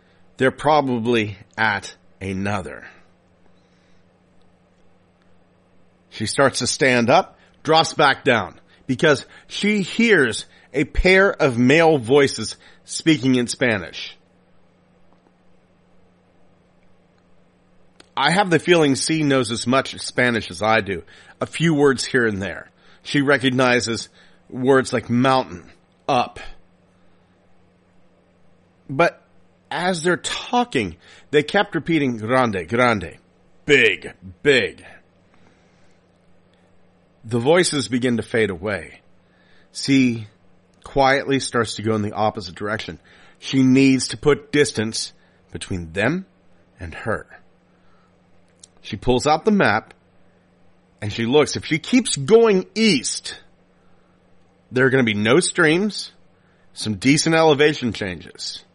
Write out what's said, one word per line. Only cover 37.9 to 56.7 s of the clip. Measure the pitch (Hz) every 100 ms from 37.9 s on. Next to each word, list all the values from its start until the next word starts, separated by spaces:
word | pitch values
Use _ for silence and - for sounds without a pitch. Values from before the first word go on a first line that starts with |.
| 123 127 117
to |
fade | 107 - 104
away. | 90 101 95 78 - _ _ _ _ _ _ _
C | - - 135 127 117 107 _ _ _ _ _
quietly | - 139 135 135 - 135
starts | - 120 117 -
to |
go | 107 110
in |
the | 104
opposite | 95 107 110 92 82
direction. | 104 110 - 80 _ - - _
She | - 135
needs | 131 131 135 131 -
to | 123
put | 147 143 -
distance | 147 143 - 110 110 - - _ _ _
between | 87 - 95 82
them | 82 110 175 190 _ _ _ _ _
and | 87
her. | - 113 90 - - _ _ _ _ _ _ _ _ _ _ _ _ - _
She | - 107
pulls | - 123 143
out | 160 220
the |
map, | 202 131 107 - - _ _ _ _ _ _ _ _ _ _
and | 107
she | 104 113
looks. | 143 135 -
If | -
she | 156
keeps | - 254 220 -
going | 135 226 226 190 180 -
east, | 220 147 98 - - - - _ _ _ _ _ _ _ _ _ _ _ _
there | 120 131
are |
gonna | 131
be | 117
no | 104 107 143
streams, | - - 160 165 208 - - - _ _ _ _ _